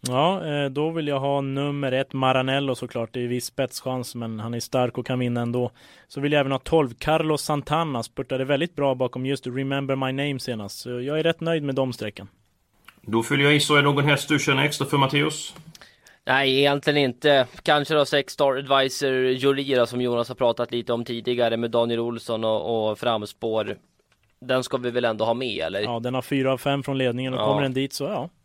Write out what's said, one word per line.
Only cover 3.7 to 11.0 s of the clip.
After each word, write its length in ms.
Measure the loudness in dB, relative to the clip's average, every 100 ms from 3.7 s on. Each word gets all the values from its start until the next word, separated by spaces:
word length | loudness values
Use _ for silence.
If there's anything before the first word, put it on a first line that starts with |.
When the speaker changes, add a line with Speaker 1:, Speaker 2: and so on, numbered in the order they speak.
| -4 -6 -6 -6
Speaker 1:
men 260 | -8 -8 -6
han 140 | -6
är 60 | -6
stark 380 | -2 0 0 -2
och 80 | -4
kan 120 | -2
vinna 220 | 0 0
ändå. 300 | -2 -2 -2 _ -20 -20 _
Så 120 | -4
vill 120 | 0
jag 80 | 2
även 120 | 2
ha 60 | -2
tolv, 320 | 2 2 2 -2
Carlos 440 | 0 2 2 0
Santana. 600 | 0 -2 0 0 0 -4
Spurtade 420 | -6 -8 -6 -4
väldigt 320 | 0 0 0 0
bra 180 | 0
bakom 320 | 0 -2 -2 -4
just 200 | -4 -4
Remember 500 | -6 -2 -2 -2 -2
My 160 | -2
Name 260 | -2 -4 -4
senast. 400 | -6 -6 -6 -10
Så 120 | -8 -6